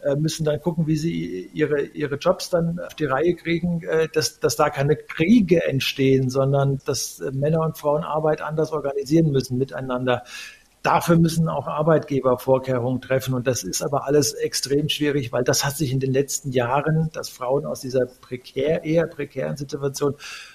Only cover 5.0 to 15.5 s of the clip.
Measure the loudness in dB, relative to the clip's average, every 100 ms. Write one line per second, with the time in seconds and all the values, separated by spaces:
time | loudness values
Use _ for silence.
5 | -2 0 6 6 6 2 2 0 -2 2
6 | 4 4 2 2 2 2 2 0 -2 -4
7 | -6 -6 -6 -2 0 2 0 -2 0 0
8 | 0 0 0 0 -2 -2 -2 -2 -4 -4
9 | 2 4 4 2 0 -2 -2 -4 -6 -2
10 | 0 0 -2 -16 -16 -20 _ _ 2 2
11 | 4 4 4 2 0 -2 -4 0 4 2
12 | 2 0 2 2 2 2 2 -2 -2 -2
13 | -2 -2 0 -2 0 -2 -2 -4 -2 -2
14 | 2 2 2 0 -4 -4 0 0 0 0
15 | 0 0 -2 -2 0